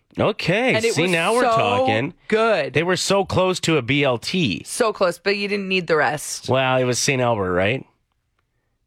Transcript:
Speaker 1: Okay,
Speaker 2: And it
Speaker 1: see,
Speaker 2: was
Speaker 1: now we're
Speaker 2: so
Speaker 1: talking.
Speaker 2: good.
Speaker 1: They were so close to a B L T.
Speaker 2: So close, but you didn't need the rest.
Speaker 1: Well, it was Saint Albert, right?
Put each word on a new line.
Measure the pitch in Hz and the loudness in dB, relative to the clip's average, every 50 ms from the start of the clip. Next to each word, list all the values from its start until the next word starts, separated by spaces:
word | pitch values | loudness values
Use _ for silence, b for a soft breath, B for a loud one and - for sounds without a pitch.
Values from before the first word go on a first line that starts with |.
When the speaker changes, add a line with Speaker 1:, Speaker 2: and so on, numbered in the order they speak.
| _ _ _ - | _ _ _ -2
Speaker 1:
Okay, | 120 175 220 - - - 180 220 254 254 185 | -2 -2 -2 -2 -2 -2 0 0 0 0 0
Speaker 2:
And | 220 220 | 2 0
it | 233 214 | 0 0
Speaker 1:
see, | - 165 | 0 0
Speaker 2:
was | 185 | 2
Speaker 1:
now | 175 165 165 196 226 | 2 0 2 2 2
we're | 247 254 | 2 2
Speaker 2:
so | 240 226 | 2 2
Speaker 1:
talking. | 226 226 101 101 254 262 254 107 110 131 175 - _ _ - | 2 2 2 2 0 2 0 0 0 -2 -4 -8 _ _ -2
Speaker 2:
good. | 214 220 226 226 208 170 139 135 131 | 0 2 2 2 2 0 0 -2 -2
Speaker 1:
They | 147 170 | -2 0
were | 180 180 160 | 0 0 0
so | - - 196 202 185 | 0 0 2 0 0
close | - - 175 185 185 180 - | 0 0 0 2 2 0 -2
to | - 170 160 143 | 0 0 0 0
a | |
B | 117 113 139 147 143 | 0 0 0 0 2
L | 135 123 117 | 2 0 0
T. | - - - 185 165 110 85 - - | -4 -4 -2 0 0 0 -2 -4 -6
Speaker 2:
So | - - - 240 220 | -6 -2 0 0 0
close, | 202 - 202 175 175 - | 0 0 0 0 0 -2
but | - 202 202 202 | -2 -2 -2 -2
you | 202 196 | -2 -4
didn't | 208 202 196 190 | -4 -4 -4 -2
need | 190 190 170 156 | -2 -2 0 0
the | 165 | 0
rest. | 151 139 120 151 151 - - - - - - | 2 2 0 -2 -4 -6 -10 -10 -8 -4 -2
Speaker 1:
Well, | 123 131 131 127 131 131 | 0 0 2 2 2 2
it | 127 | 2
was | 123 123 120 | 0 0 -2
Saint | - - 139 127 | 0 -2 0 0
Albert, | 123 120 117 104 95 90 90 | 0 0 0 0 -2 0 0
right? | 87 95 104 131 131 - - _ _ _ _ _ _ _ _ _ _ _ _ _ _ _ _ _ _ _ | 0 0 0 -2 -4 -6 -12 _ _ _ _ _ _ _ _ _ _ _ _ _ _ _ _ _ _ _